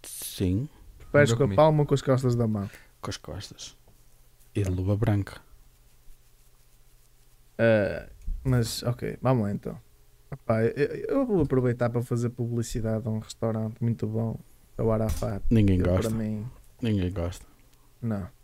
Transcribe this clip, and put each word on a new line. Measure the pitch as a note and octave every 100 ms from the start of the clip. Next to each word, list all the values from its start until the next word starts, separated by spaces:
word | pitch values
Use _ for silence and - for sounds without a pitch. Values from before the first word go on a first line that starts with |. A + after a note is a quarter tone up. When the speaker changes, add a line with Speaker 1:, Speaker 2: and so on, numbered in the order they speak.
Speaker 1:
Sim. | - - - - F#2+ F#2+ C#3+ - - -
Speaker 2:
Prepares | - C#3+ C#3
Speaker 3:
Nunca | A#2
Speaker 2:
com |
a | C3+
Speaker 3:
comi. | G2
Speaker 2:
palma | D#3 D3+
ou | D3
com |
as | C#3
costas | - B2+ C3 A#2+
da | A#2
mão? | G#2+ G2 - - _
Speaker 1:
Com | -
as | -
costas. | - F#2 - - - - - - - - - _ -
E | G#2
de | F#2+
luva | F2+ F#2 G#2
branca. | A2 G2+ F#2+ - - - - _ _ - - - _ _ - - _ _ - - _ _ _ _ - -
Speaker 2:
Ah, | A2+ A2 F#2+ E2 - - - -
mas, | C3 B2 A2+ -
ok, | A#2+ A#2+ A2 G#2+
vamos | B2 B2+
lá | G2+
então. | G2+ - - - _ - _ -
Epá, | C#3+ - A2
eu, | A2+ - C#3+ - -
eu | C4+ B3+
vou | G3
aproveitar | C#3 C3 B2 A#2+ A#2+
para | A#2+
fazer | A#2+ A#2+ A#2+
publicidade | B2 A#2 A#2 A2+ B2 A2 A2 A2+
a |
um | A2
restaurante | - - A2+ A2 A2 A2+
muito | A#2 A2+ G#2+
bom, | A2 A2+ - - - -
que | -
é |
o | A2+
Arafat. | A2 A2 - A#2 G2 -
Speaker 1:
Ninguém | A2+ G2+ F2+
Speaker 2:
Eu, | F2
Speaker 1:
gosta. | F#2 A2
Speaker 2:
para | A2
mim, | A2 G#2+ A#2 - - -
Speaker 1:
Ninguém | A#2+ G#2 F2+
gosta. | F#2+ E2+ - - - _ _ - _
Speaker 2:
não. | A2+ G2+ F2 -